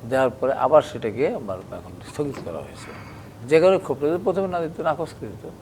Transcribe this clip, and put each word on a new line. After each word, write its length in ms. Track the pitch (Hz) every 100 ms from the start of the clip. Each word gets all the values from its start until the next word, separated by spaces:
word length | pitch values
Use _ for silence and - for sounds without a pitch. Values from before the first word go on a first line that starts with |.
| 117
দেওয়ার 200 | 131 131 -
পরে 140 | 131
আবার 300 | - 127 151 -
সেটাকে 340 | 120 113 107 156 220
আবার 200 | 107 92 - 90
এখন 140 | 87 - -
স্থগিত 280 | - 147 - -
করা 140 | 80
হয়েছে। 240 | 71 - - - - - - - 117
যে 80 | 160
কারণে 180 | 180 190
ক্ষোভ 120 | - 135
প্রকাশ, 220 | 143 170 208
প্রথমে 220 | 180 190
না 40 | 180
দিত, 140 | 160 165 165
নাকচ 220 | 151 160 -
করে 120 | 110
দিত 120 | 95 156 170